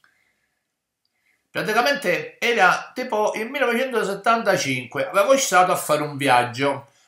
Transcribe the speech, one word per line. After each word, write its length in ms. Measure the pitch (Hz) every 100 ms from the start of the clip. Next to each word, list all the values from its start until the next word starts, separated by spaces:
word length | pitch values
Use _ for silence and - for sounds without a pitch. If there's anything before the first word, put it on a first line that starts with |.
| _ _ _ _ _ _ _ _ _ _ _ _ _ _ _
Praticamente 920 | - 175 220 285 277 185 156 - -
era 500 | 226 233 180 - -
tipo 420 | - 254 214 208 202
il 120 | 226
millenovecentosettantacinque, 1600 | 277 240 233 262 233 185 196 233 233 202 190 139 131 120 139 131
avevo 260 | 190 202
iniziato 360 | 269 - 185 185
a 60 | 170
fare 260 | - 151
un 140 | 147 139
viaggio. 720 | 139 123 120 117 139 131 - _